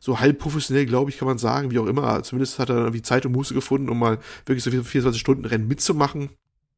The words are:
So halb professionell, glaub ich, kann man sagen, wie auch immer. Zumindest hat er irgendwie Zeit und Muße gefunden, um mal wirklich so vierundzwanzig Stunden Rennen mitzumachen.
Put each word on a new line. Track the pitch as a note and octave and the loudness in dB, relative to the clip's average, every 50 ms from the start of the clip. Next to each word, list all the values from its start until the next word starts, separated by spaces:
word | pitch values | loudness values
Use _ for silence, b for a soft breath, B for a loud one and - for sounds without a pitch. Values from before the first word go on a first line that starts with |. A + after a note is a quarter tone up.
So | - - B2 G#2+ | -4 -4 0 4
halb | B2 C#3+ C#3+ C#3+ | 4 4 4 4
professionell, | - D#3 C#3+ D#3 C#3 - C3 C#3+ C#3+ | -2 -4 -4 -4 -2 0 2 2 2
glaub | A#2 A#2+ B2+ C#3+ C#3+ | 2 2 2 2 0
ich, | - | -2
kann | - - C3 | -2 -2 -2
man | B2+ A2+ | 0 0
sagen, | A#2+ A2+ B2 C#3 C#3 B2+ | 0 0 0 0 0 0
wie | A#2+ B2 | 0 0
auch | A2 | 2
immer. | - B2+ C#3+ C#3 A#2 A2 - - | 2 2 2 2 0 0 -2 -2
Zumindest | - B2+ B2+ C3+ - - - | -4 -4 -2 -2 -2 -2 -4
hat | B2+ B2+ | -2 0
er | B2 | 0
irgendwie | A#2 A#2 A#2 A2+ A#2 - | 0 0 0 -2 -4 -2
Zeit | - B2+ C3 B2+ | 0 0 2 2
und | C3 B2 | 0 -2
Muße | C3 C#3 - B2 | -2 -2 -2 -4
gefunden, | C3 - - C3+ C#3 C3+ A#2+ | -4 -2 0 0 0 0 -2
um | A#2 A#2+ | 0 2
mal | A#2+ A2+ A2 A2 B B B B B | 2 2 2 0 B B B B B
wirklich | - C3+ B2 - | -2 -2 -2 0
so | B2 | 0
vierundzwanzig | B2 B2+ A#2+ - - C3+ A#2+ C3 A#2 A2+ | -2 -2 -2 0 0 2 2 2 0 0
Stunden | - C#3 C3+ C3 A#2+ | 2 2 0 0 0
Rennen | A2+ A#2 A2 A2 | -2 -2 -2 0
mitzumachen. | A2+ C#3+ - - - E3+ D3 C#3+ C3+ - D3+ C#3 C#3 - _ _ _ _ _ _ _ _ | -2 -2 -2 0 0 2 2 0 0 0 -6 -8 -10 -12 _ _ _ _ _ _ _ _